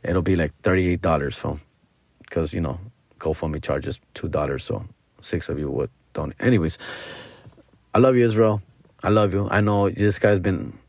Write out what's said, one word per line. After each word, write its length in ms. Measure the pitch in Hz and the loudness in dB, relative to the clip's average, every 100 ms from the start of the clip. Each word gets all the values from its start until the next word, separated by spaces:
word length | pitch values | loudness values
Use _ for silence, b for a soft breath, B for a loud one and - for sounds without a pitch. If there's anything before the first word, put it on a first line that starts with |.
It'll 180 | - 90 | -2 -2
be, 140 | 87 90 | 2 0
like, 180 | 76 - | 0 -2
thirty-eight 380 | - 92 90 87 | 0 2 2 0
dollars, 340 | 85 78 71 - | 0 0 -2 -6
fool. 240 | 73 76 _ _ _ _ _ _ - | -8 -8 _ _ _ _ _ _ -6
'Cause, 240 | - 78 | -4 -2
you 80 | - | -2
know, 180 | 80 87 104 _ _ _ | -4 -6 -12 _ _ _
GoFundMe 420 | 80 78 78 76 | -6 -4 -4 -6
charges 380 | - 71 - - _ | -4 -4 -4 -10 _
two 160 | - 80 | -10 -4
dollars, 340 | 76 73 67 | -2 -2 -4
so 220 | - - - - _ _ | -6 -8 -8 -20 _ _
six 280 | - 82 73 | -6 -6 -4
of 100 | 73 | -6
you 100 | 71 | -4
would 200 | 67 69 _ _ | -4 -6 _ _
donate. 240 | - 73 - | -8 -8 -2
Anyways, 380 | 117 113 80 - B B B B B B B - _ _ _ | 2 2 2 -4 B B B B B B B -20 _ _ _
I 40 | 104 | 4
love 180 | 131 127 | 6 6
you, 80 | |
Israel. 380 | 117 107 110 104 - _ _ _ | 4 4 4 2 -6 _ _ _
I 80 | 90 | 2
love 240 | 107 104 | 4 4
you. 140 | 95 101 | 0 0
I 120 | 104 | 2
know 280 | 104 101 98 | 2 2 2
this 300 | - 104 98 | 2 0 4
guy's 200 | 107 101 | 2 4
been 380 | 95 92 - - | 2 -2 -4 -12